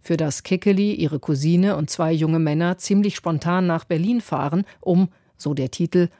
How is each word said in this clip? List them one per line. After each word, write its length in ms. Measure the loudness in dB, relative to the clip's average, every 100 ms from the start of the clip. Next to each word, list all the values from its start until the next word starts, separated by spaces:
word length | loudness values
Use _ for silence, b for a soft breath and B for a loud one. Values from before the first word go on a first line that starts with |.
für 160 | -4 -2
das 260 | -2 -4
Kekeli, 500 | -4 -2 2 2 0
ihre 260 | 0 -2 -2
Cousine 580 | -2 0 2 4 2 0
und 120 | -4
zwei 220 | -2 0
junge 280 | 0 2 2
Männer 380 | 2 0 0 -2
ziemlich 380 | 0 2 2 -2
spontan 520 | -4 -2 0 0 0
nach 180 | -2 -2
Berlin 340 | -2 0 -2
fahren, 460 | -2 -4 -2 -2 -4 B
um, 280 | 0 2 2 b b b
so 160 | -6
der 180 | -2 -4
Titel, 380 | -2 0 2 0